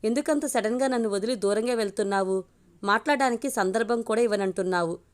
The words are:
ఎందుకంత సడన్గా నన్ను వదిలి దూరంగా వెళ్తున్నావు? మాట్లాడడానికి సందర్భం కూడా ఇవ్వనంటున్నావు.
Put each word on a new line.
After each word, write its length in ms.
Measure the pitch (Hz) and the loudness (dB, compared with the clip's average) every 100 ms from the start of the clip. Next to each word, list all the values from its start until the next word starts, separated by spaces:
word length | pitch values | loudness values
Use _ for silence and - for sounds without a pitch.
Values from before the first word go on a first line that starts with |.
ఎందుకంత 420 | 220 240 294 294 294 | 0 0 2 0 0
సడన్గా 400 | 254 214 240 269 | 0 0 0 0
నన్ను 220 | 254 226 | 0 0
వదిలి 260 | 196 214 | 0 -2
దూరంగా 400 | 247 196 208 233 | 0 0 0 0
వెళ్తున్నావు? 720 | 240 208 - 202 196 190 190 185 _ _ - | 0 -2 -2 -2 0 0 -2 -4 _ _ -10
మాట్లాడడానికి 640 | 202 214 226 285 262 233 277 | 0 0 2 2 2 0 -4
సందర్భం 520 | 240 185 202 226 233 | -2 0 0 0 -2
కూడా 180 | 233 220 | 0 0
ఇవ్వనంటున్నావు. 800 | 240 208 190 185 185 180 170 175 _ | 2 2 -2 -2 0 0 -2 -4 _